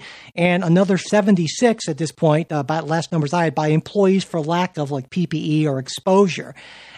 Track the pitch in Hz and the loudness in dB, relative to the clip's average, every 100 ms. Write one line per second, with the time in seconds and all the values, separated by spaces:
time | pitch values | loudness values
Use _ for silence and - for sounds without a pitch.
0 | - - - - 175 180 175 175 196 185 | -2 -20 -12 -2 0 2 2 4 4 0
1 | - 208 202 190 160 - 240 226 - 143 | 0 2 4 2 0 0 0 0 -4 -6
2 | 160 - 160 151 165 151 131 160 147 165 | -6 0 2 2 0 -4 -2 -4 -2 -4
3 | - 165 143 175 165 151 151 156 - 208 | -2 -2 0 0 0 0 0 0 0 2
4 | 190 190 - 170 151 170 180 - 143 143 | 2 2 0 -4 -2 -2 -2 -4 -6 -6
5 | 127 180 165 156 170 156 151 135 131 - | -6 -4 -4 -4 -2 0 0 -2 -6 -6
6 | - 190 196 139 127 - - - - | 0 2 2 -2 -12 -18 -20 -20 -20